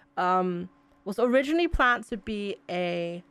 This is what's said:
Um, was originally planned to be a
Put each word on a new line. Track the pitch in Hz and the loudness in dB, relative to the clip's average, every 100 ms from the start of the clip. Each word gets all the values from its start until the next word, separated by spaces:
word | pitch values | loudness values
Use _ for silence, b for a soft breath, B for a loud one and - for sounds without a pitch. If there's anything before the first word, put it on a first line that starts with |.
| _ - | _ -2
Um, | 180 185 180 175 180 _ _ _ - | 2 2 0 -2 -8 _ _ _ -8
was | 208 | 0
originally | 247 254 277 330 339 | 2 4 4 2 2
planned | - 247 240 226 | 4 2 2 -2
to | 220 | -10
be | - 208 202 - - | -6 -6 -6 -8 -6
a | 180 175 175 170 175 - | -4 -2 -2 -4 -8 -14